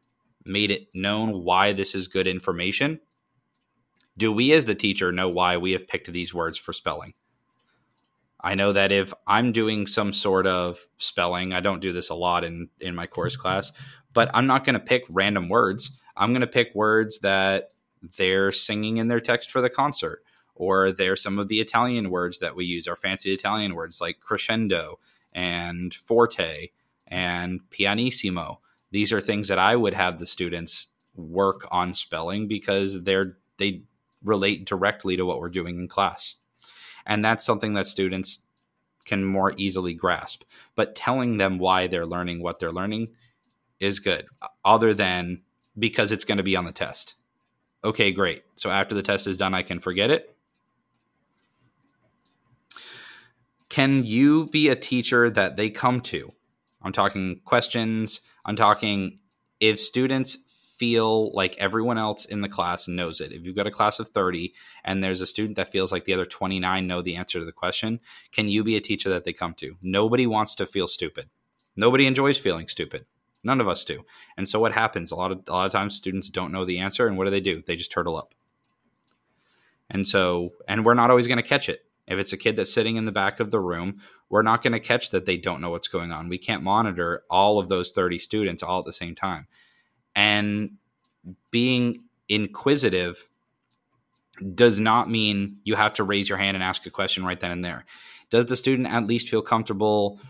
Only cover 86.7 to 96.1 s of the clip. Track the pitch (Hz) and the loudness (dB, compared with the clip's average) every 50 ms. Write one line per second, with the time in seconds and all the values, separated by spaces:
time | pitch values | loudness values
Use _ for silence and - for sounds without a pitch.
86.7 | 101 110 117 104 90 87 85 85 85 - - - 85 92 98 104 107 104 95 87 | 2 2 2 2 0 -2 -2 -2 -4 -6 -4 0 2 4 6 6 6 4 2 2
87.7 | 98 90 90 - - 101 92 90 87 85 - - - 107 104 92 85 82 90 82 | 0 0 0 0 0 0 0 0 0 -4 -4 -4 -2 0 0 -2 -2 -4 -4 -2
88.7 | 92 92 - 82 - - 87 85 82 - - 95 87 76 71 - _ _ _ _ | -2 -2 -4 -4 -8 -8 -8 -10 -8 -6 -6 -6 -6 -6 -10 -16 _ _ _ _
89.7 | _ _ _ _ _ _ _ _ - 101 104 107 104 104 104 104 101 104 107 104 | _ _ _ _ _ _ _ _ 0 2 4 4 4 2 2 0 -2 -2 -4 -6
90.7 | 104 - _ _ _ _ _ _ _ _ - 87 95 - _ _ - 117 120 127 | -10 -16 _ _ _ _ _ _ _ _ -20 -20 -20 -20 _ _ 0 2 2 4
91.7 | 127 123 123 120 113 - - _ _ _ _ - 104 107 104 98 - - - 139 | 2 2 2 0 -2 -4 -10 _ _ _ _ 0 0 0 0 -2 -6 -2 2 2
92.7 | 147 143 131 107 92 90 90 87 87 - - _ _ _ _ _ _ _ _ _ | 4 4 4 2 2 0 0 -2 -6 -10 -14 _ _ _ _ _ _ _ _ _
93.7 | _ _ _ _ _ _ _ _ _ _ _ _ _ - 95 98 90 104 120 120 | _ _ _ _ _ _ _ _ _ _ _ _ _ -12 -12 -6 4 6 8 8
94.7 | 104 101 110 110 113 120 - 95 117 113 107 104 101 98 98 101 101 - - 104 | 8 6 4 4 4 4 4 2 2 2 2 2 2 0 0 -2 -6 -6 -4 0
95.7 | 107 101 107 107 - - 104 95 | 2 4 2 2 2 0 0 2